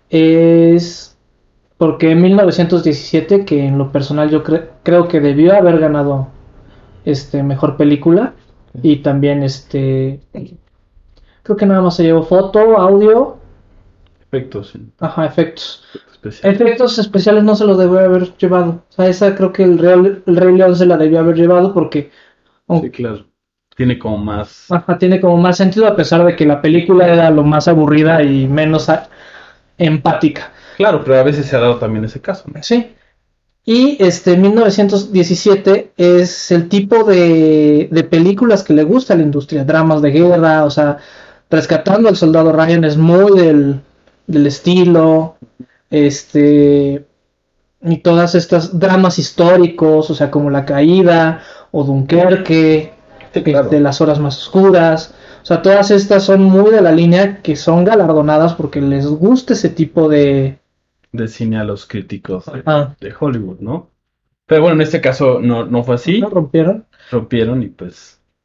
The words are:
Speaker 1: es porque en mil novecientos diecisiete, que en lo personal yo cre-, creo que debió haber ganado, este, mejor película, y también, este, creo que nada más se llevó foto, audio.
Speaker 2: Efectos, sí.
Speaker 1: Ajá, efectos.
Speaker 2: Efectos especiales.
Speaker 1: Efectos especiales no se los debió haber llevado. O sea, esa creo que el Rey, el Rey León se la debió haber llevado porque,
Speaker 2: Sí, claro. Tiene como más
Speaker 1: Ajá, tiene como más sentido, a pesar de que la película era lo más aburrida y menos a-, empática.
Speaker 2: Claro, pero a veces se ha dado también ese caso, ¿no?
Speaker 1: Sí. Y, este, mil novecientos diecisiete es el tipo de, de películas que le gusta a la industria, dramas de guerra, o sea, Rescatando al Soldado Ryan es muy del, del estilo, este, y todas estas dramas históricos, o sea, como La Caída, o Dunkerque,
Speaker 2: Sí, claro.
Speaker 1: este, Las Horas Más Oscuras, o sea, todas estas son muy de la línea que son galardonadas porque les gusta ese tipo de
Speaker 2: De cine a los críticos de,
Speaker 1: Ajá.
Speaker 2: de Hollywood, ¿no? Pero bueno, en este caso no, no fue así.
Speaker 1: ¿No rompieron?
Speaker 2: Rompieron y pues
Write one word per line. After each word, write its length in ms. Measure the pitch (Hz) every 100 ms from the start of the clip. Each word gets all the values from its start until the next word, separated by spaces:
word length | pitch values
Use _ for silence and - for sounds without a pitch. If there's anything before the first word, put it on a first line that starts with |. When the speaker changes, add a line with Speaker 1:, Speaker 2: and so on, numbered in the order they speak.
| _
Speaker 1:
es 1080 | 165 160 165 165 165 165 170 170 170 - _ _ _ _ _ _ _
porque 340 | 160 156 160
en 100 | 160
mil 140 | 185 196
novecientos 480 | 190 170 170 175
diecisiete, 600 | 160 135 - 160 156 196
que 220 | 196 147 139
en 120 | 139
lo 140 | 139
personal 380 | - 135 147 151
yo 140 | 151
cre-, 260 | 151 160 - -
creo 260 | - 175 170
que 100 | 165
debió 340 | 143 139 170
haber 240 | 202 180 165
ganado, 500 | 156 147 143 139 131 - - - - - _ -
este, 400 | - 139 - 143
mejor 320 | 139 139 151 139
película, 580 | 147 147 170 175 254 - _ _ _ 127
y 160 | 131 143
también, 460 | 147 139 143 143
este, 800 | 135 135 - 139 135 131 135 139 _ - - 180 _ _ _ _ _ _ _ _
creo 140 | - 202
que 80 | 202
nada 160 | 190
más 140 | 180 175
se 60 |
llevó 200 | 165 165
foto, 540 | 160 185 196 214 220 220
audio. 600 | 185 196 214 226 277 - - _ _ _ _ _ _ _
Speaker 2:
Efectos, 480 | _ 135 120 104 98
sí. 160 | 110 110 _
Speaker 1:
Ajá, 260 | 160 - 156
efectos. 580 | - 160 - - - _
Speaker 2:
Efectos 200 | - -
especiales. 480 | _ 107 - 196 202
Speaker 1:
Efectos 360 | 233 233 240 -
especiales 440 | 202 196 196 214
no 120 | 214 208
se 100 | 208
los 120 | 185
debió 220 | 180 185
haber 360 | 185 185 180 -
llevado. 460 | 185 180 175 170 -
O 20 |
sea, 140 | - 185
esa 260 | 185 202 196
creo 160 | 190
que 120 | 190
el 140 | 190 170
Rey, 440 | 170 180 190 196 -
el 100 | 175
Rey 180 | 185 185
León 200 | 185 175
se 80 | 180
la 100 | 165
debió 220 | 156 160
haber 160 | 165 165
llevado 380 | 170 180 190
porque, 360 | 190 156 151 143 _ _ _ _ _ - 170
Speaker 2:
Sí, 80 | 131
claro. 360 | - 120 104 - _ _ _ _ -
Tiene 240 | 127 120
como 180 | 110 107
más 540 | 104 104 104 - _
Speaker 1:
Ajá, 260 | 175 - 175
tiene 220 | 185 190
como 160 | 185 175
más 220 | 180 175
sentido, 280 | 190 190 220
a 80 | -
pesar 260 | 156 170 175
de 100 | 165
que 80 | 151
la 160 | 143
película 460 | 156 170 170 180 175
era 220 | 170 165
lo 140 | 151
más 240 | 147 151 156
aburrida 560 | 165 147 151 156 160
y 240 | 147 139 135
menos 400 | 143 156 156 156
a-, 200 | 160 - - - - - _ _ -
empática. 760 | 165 151 165 151 156 147 - - - -
Speaker 2:
Claro, 240 | 208 160 131
pero 120 | 131
a 40 |
veces 220 | 135 147 135
se 100 | 127
ha 40 |
dado 160 | 120 117
también 260 | 110 110 110
ese 160 | -
caso, 240 | - 190 -
¿no? 100 | 151
Speaker 1:
Sí. 300 | - 240 226 _ _ _ _ _ _ _ -
Y, 320 | 233 262 294
este, 320 | 190 170 - 175
mil 180 | 196 220
novecientos 560 | 220 196 202 196 196
diecisiete 800 | 190 170 175 214 196 196 202 - -
es 540 | 175 175 180 - -
el 180 | 170 170
tipo 340 | 202 202 226
de, 840 | 220 185 170 165 156 156 151 147 165
de 120 | 160
películas 600 | 160 165 170 202 240 202
que 100 | -
le 100 | 151
gusta 300 | 151 247 254
a 40 | 175
la 60 |
industria, 400 | 151 143 139 151 135
dramas 360 | 160 160 156
de 100 | 147
guerra, 520 | 147 175 175 165 156 151
o 40 |
sea, 280 | 147 147 143 - - - _ _
Rescatando 600 | 160 - 127 - 202 226
al 60 | 190
Soldado 360 | 165 160 160
Ryan 300 | 156 160 170 160
es 120 | 147
muy 400 | 160 175 202 196
del, 420 | 165 147 139 139 - _ _ _ -
del 200 | 156 143
estilo, 880 | 139 - 180 180 170 160 160 160 - - _ 127 _ _
este, 1160 | 151 143 143 - 151 147 147 143 143 139 139 143 _ _ _ _ _ _ _
y 160 | 170 165
todas 380 | 175 170 170 175
estas 440 | 165 175 160 175
dramas 400 | 190 185 185 175
históricos, 880 | - - 170 180 170 - 156 156 156
o 60 | 151
sea, 160 | 143
como 180 | 151 147
La 160 | 139 135
Caída, 760 | 143 151 185 175 165 160 160 - - -
o 120 | 156
Dunkerque, 1120 | 139 139 135 170 180 190 190 160 160 156 156 - _ - -
Speaker 2:
Sí, 100 | -
claro. 220 | 147 143 131
Speaker 1:
este, 140 | 151
Las 180 | 143 131
Horas 180 | 156 147
Más 180 | 147 131
Oscuras, 760 | - 190 190 185 165 160 - - - -
o 20 | -
sea, 160 | 165
todas 300 | 190 196 196
estas 320 | 202 202 202
son 200 | 196 196
muy 280 | 190 190 208
de 100 | 220
la 100 | 180
línea 480 | 160 170 175 196 196
que 140 | - 151
son 260 | - 165
galardonadas 720 | 180 220 170 156 147 151 165
porque 260 | 165 147 147
les 240 | 139 139 143
gusta 440 | 151 185 254 -
ese 140 | 233 165
tipo 380 | 165 156 - 156
de 500 | 151 143 139 135 135 _ _ _ _ _
Speaker 2:
De 160 | 117 113
cine 300 | - 113 110
a 60 | 107
los 200 | 101 -
críticos 600 | 107 92 98 - 92 120
de, 180 | 135 139
Speaker 1:
Ajá. 300 | 151 139 143
Speaker 2:
de 140 | 101 -
Hollywood, 400 | 151 120 98 92
¿no? 300 | 104 156 - _ _ _ _ _ _
Pero 160 | 156
bueno, 140 | 165 156
en 60 |
este 180 | 156 160
caso 380 | 135 127 135 127
no, 240 | 120 117 117
no 180 | 120
fue 120 | 120 120
así. 260 | - 196
Speaker 1:
¿No 80 | 254
rompieron? 560 | - 147 160 165 220 - _ _
Speaker 2:
Rompieron 500 | 123 110 120 113 127
y 60 | 107
pues 540 | - 90 - _ _ _ _